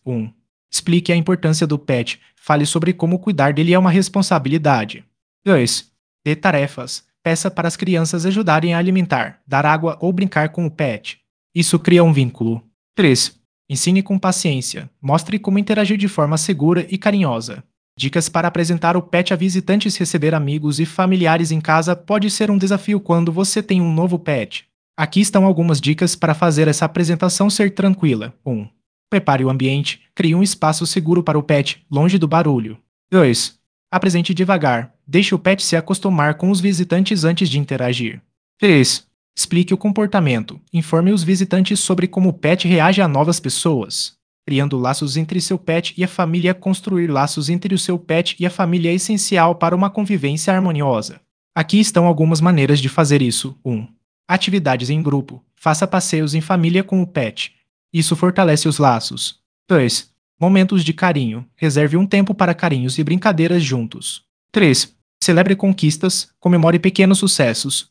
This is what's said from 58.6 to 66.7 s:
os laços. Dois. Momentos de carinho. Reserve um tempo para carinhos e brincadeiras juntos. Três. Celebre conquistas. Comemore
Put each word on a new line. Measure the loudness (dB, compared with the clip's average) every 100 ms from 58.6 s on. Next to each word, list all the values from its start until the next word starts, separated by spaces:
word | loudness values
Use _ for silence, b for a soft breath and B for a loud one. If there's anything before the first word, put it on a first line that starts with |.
| 0
os | 2
laços. | 2 2 -2 -8 -10 -12 _ _ 0
Dois. | 2 2 -2 -8 _ _ -2
Momentos | 2 2 2 2
de | 0
carinho. | 0 0 0 -2 -6 -12 _
Reserve | 0 2 2 2
um | 2
tempo | 2 0
para | 0 0
carinhos | 0 -2 -2 -2 -2
e |
brincadeiras | -2 0 0 0 2 2
juntos. | 0 -2 -6 -10 -12 -14 _ _ _
Três. | 2 4 4 -2 _ _ -6
Celebre | 0 2 2
conquistas. | 2 0 0 0 0 -2 -2 -6 _
Comemore | 2 4 4